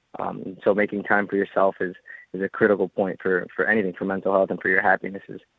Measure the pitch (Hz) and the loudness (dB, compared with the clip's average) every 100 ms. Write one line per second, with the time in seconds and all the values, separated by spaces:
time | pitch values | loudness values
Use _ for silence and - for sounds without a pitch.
0 | _ - 95 95 - 92 - 101 101 101 | _ -10 -8 -8 -10 -2 0 2 0 -2
1 | 92 104 101 98 95 - 98 - 92 90 | 0 0 2 -2 0 2 2 0 -6 -8
2 | - - - 92 95 - 110 98 95 - | -16 -20 -14 -6 -6 2 4 4 0 -2
3 | 98 - 95 90 - - 85 110 92 87 | -4 -2 0 0 -2 -2 0 2 0 -4
4 | 95 95 95 98 95 90 98 95 101 95 | -4 -2 0 2 2 0 0 2 2 2
5 | 98 98 - 101 - | 0 -10 -12 -16 -18